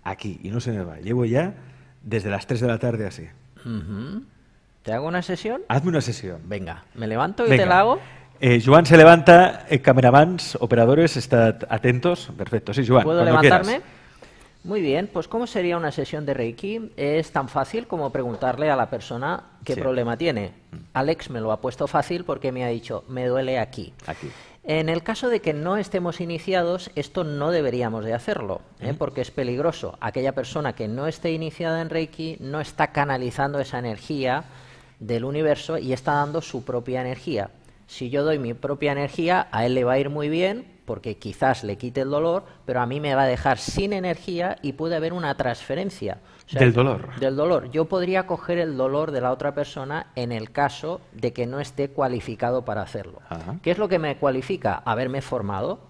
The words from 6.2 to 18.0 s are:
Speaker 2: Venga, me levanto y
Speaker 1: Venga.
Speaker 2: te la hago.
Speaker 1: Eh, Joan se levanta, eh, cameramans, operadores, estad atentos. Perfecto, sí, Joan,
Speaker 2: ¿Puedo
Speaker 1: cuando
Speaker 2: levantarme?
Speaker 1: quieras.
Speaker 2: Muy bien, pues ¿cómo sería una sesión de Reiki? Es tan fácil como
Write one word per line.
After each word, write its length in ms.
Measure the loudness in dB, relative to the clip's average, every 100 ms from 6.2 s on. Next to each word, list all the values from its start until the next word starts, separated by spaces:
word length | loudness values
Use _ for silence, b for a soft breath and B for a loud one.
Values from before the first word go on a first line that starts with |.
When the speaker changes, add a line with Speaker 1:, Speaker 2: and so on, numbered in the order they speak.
| -8 -12
Speaker 2:
Venga, 400 | -8 -8 -8 -12 -16
me 120 | -8 -4
levanto 400 | -2 -2 0 4
y 40 |
Speaker 1:
Venga. 120 | 6
Speaker 2:
te 60 | 6
la 100 | 6
hago. 180 | 6 2 B B B 0
Speaker 1:
Eh, 200 | 4 4
Joan 200 | 8 8 10
se 100 | 12
levanta, 680 | 12 12 12 12 10 4 0
eh, 100 | 2
cameramans, 760 | 6 8 8 8 8 2 -6 -4
operadores, 560 | 0 4 6 6 4 2
estad 460 | 2 4 4 2 -4
atentos. 640 | 0 2 2 0 -2 -6 -10
Perfecto, 380 | -4 -4 -2
sí, 100 | -2 6
Joan, 180 | 6
Speaker 2:
¿Puedo 160 | 6 4
Speaker 1:
cuando 180 | 4 8
Speaker 2:
levantarme? 320 | 8 8 4
Speaker 1:
quieras. 140 | -4 -6 b b b b b b b
Speaker 2:
Muy 160 | -6 -2
bien, 280 | 0 0 -2
pues 140 | -6 -6
¿cómo 180 | -6 -4
sería 300 | -2 0 0
una 140 | -2
sesión 320 | -4 -6 -4 -4
de 80 |
Reiki? 580 | -2 -4 -4 -8 -8 -10 -6
Es 340 | -2 0 0
tan 160 | -4 -2
fácil 380 | -2 -2 -4 -6
como 220 | -4